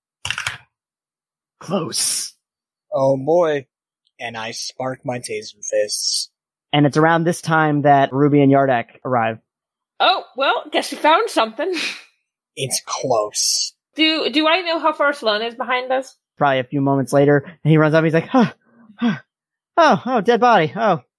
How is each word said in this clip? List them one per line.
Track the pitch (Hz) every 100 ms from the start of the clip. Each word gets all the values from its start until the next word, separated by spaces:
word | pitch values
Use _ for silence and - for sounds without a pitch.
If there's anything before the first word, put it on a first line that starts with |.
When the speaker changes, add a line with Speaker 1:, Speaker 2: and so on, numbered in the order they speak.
| _ _ - - - - _ _ _ _ _ _ _ _ _ _
Speaker 1:
Close. | - 185 127 - - - - - _ _ _ _ _
Speaker 2:
Oh | 147 135 135
boy! | 139 170 165 147 131 _ _ _ _ _
And | 120 117
I | 113
spark | 117 - - 131 127
my | 135 123
taser | 120 107 107 104 104
fists. | 107 107 - - - - _ _ _ _
Speaker 1:
And | 147 147
it's | 151
around | 160 165
this | 170 170
time | - 160 156 147
that | 135 139 139
Ruby | 131 147 143
and | 139
Yardak | 139 139 120 113 -
arrive. | 135 127 113 113 _ _ _ _ _ _
Speaker 3:
Oh, | 262 370 - 240
well, | 277 466 -
guess | 320 -
we | -
found | 302 330 453
something. | - 226 220 339
<laughs> | 339 - - - _ _ _ _
Speaker 2:
It's | - 135 - -
close. | - 135 113 107 - - - - - _ -
Speaker 3:
Do, | 311 320 285
do | 262 311
I | 339
know | 339 330
how | 311
far | 302 285
Sloan | 285 220 214
is | 233
behind | 233 233 254 254
us? | 262 262 _ _ _
Speaker 1:
Probably | 143 131
a |
few | 123 143
moments | 139 139 131
later, | 139 143 147 143
and | - 151
he | 156
runs | 151
up, | 156
he's | 160
like, | 160 165
"Huh, | 262 196 - _ _ _ _
huh, | 240 160 - _ _ _ _ -
oh, | 320 208 240
oh, | 254
dead | 180 240
body. | 247 214 156
Oh, | 143 226 160 -